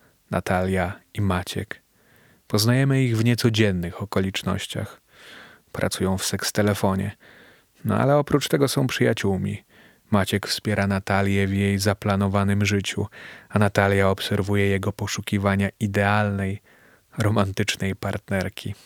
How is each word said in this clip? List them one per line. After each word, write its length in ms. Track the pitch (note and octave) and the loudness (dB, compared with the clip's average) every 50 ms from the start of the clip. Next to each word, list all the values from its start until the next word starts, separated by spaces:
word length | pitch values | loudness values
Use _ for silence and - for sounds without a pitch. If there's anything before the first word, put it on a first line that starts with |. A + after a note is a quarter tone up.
| _ _ _ _ _ _ | _ _ _ _ _ _
Natalia 720 | - F2+ - - G2 F2+ F#2 F#2+ F#2+ F#2 F2+ F2+ G2 - _ _ - | -4 -4 0 0 0 0 0 0 0 0 0 -2 -4 -8 _ _ -6
i 60 | - | -2
Maciek. 600 | G2+ F#2+ F2+ F2+ F2 - - G2 G2 - - - _ _ _ _ _ _ _ _ _ _ _ _ _ | -2 0 0 -2 -4 -6 -8 -8 -8 -8 -12 -18 _ _ _ _ _ _ _ _ _ _ _ _ _
Poznajemy 560 | - - G#2 G#2 A#2 B2 C3 C#3 C#3 C3+ C3+ | -4 -2 2 2 2 2 2 2 2 2 2
ich 140 | C3 B2 A2+ | 2 2 2
w 80 | A2 A2+ | 2 2
niecodziennych 800 | A#2+ A#2+ A#2 - A#2+ A2 G#2+ A2 G2+ F#2+ F2+ E2+ F2 - - | 2 2 2 2 2 2 2 2 2 2 0 -4 -6 -6 -8
okolicznościach. 960 | G#2 - - G2 F#2+ F#2+ - - - F#2+ F#2+ G2 - - - - G#2 - - - _ _ _ - - - - - - - - _ _ _ | -10 -4 -2 -2 0 0 -4 -4 -4 -4 -4 -4 -6 -8 -8 -8 -8 -8 -12 -18 _ _ _ -20 -20 -20 -20 -20 -20 -20 -20 _ _ _
Pracują 460 | - - G2 G2 - - G2 F#2+ F#2+ F#2 | -6 -4 -4 -4 -2 -2 -2 -2 0 -2
w 60 | - | -2
sekstelefonie, 920 | - - G2 - - - - G#2 G#2 G2+ - - G2 F#2+ F#2+ G2 G2+ - - - - - - - - - _ _ _ _ _ - | -4 -4 -4 -4 -2 0 2 2 2 2 2 0 0 0 0 -2 -4 -8 -12 -18 -20 -20 -20 -20 -20 -20 _ _ _ _ _ -4
no 120 | G#2+ G2+ | -2 0
ale 200 | G#2+ B2 C3 C#3+ | 2 4 4 4
oprócz 320 | D3 C#3+ - - C#3+ - - | 2 2 2 0 0 2 0
tego 200 | - D3 C#3 C3 | 0 2 2 0
są 180 | - C#3+ C#3 | 2 0 0
przyjaciółmi. 800 | B2 - - B2+ A#2+ A#2 - - G2 F#2+ F#2 G2 G2+ G#2 - - _ _ - - - _ _ _ _ | 0 0 2 2 2 2 2 0 0 0 0 -2 -4 -6 -6 -10 _ _ -20 -20 -20 _ _ _ _
Maciek 360 | G#2+ G2+ F#2+ - - G2 - | 0 0 2 2 -2 -2 -2
wspiera 400 | - - - - A2 G#2 G2+ G2 | -4 -6 -4 -2 -2 0 0 0
Natalię 600 | G2 G2 F#2+ - - G2 G2 G2+ G2 G2 G2 G2 | 0 0 0 0 0 0 2 2 2 2 2 2
w 80 | F#2+ G2 | 0 0
jej 240 | G2 G2+ G2+ G2+ G2 | 2 2 2 0 2
zaplanowanym 840 | G2 G#2 G2 - - G#2 G2 G2 G2+ G2 G2 G2+ G2 G2 G2+ G2+ G#2 | 0 0 0 0 0 0 0 2 2 2 2 2 2 2 2 2 2
życiu, 420 | F#2+ G2+ G2+ F#2+ - - - G#2 - - - - - - - - - | 2 0 0 -2 -2 -4 -4 -6 -6 -8 -14 -20 -20 -20 -20 -10 -2
a 100 | - G#2 | 2 2
Natalia 520 | G#2 G2+ - - G2 G2 G2 G2 G2 F#2+ | 2 4 4 4 4 4 4 4 4 2
obserwuje 560 | G2 - - - G#2 G2+ F#2+ G2 G2+ G2+ G2 | 2 0 -2 -2 -2 -2 0 0 2 2 2
jego 260 | G2 G2 F#2+ F#2+ G#2 | 2 2 0 0 -2
poszukiwania 760 | - - G2+ - - - G#2 - G#2+ G2+ G2 G2+ G2 G2 G2+ F#2+ - - | -4 -4 -6 -6 -6 -6 -4 -2 -2 0 2 2 2 2 0 -2 -2 -4
idealnej, 840 | A2 G2+ G2 G#2 G2 G2+ G#2 G#2+ G#2 G#2 G2+ G2 G2 F#2+ G2 G2+ - _ _ _ _ _ _ _ _ _ - - | -4 -2 0 0 2 2 2 2 2 0 0 -2 -2 -4 -4 -8 -12 _ _ _ _ _ _ _ _ _ -6 -2
romantycznej 800 | A2+ G#2 A2 A2 G2 F#2+ F#2+ - G#2 - - - G2 F#2+ G2 | 0 0 2 2 0 0 0 -2 -2 -2 -4 -4 -4 -4 -4
partnerki. 800 | - - G2+ F#2+ - - - G2+ F#2+ F#2 F#2+ - - - G2+ G2+ - - | -4 -6 -6 -6 -6 -6 -4 -4 -4 -2 -4 -8 -10 -10 -10 -12 -12 -16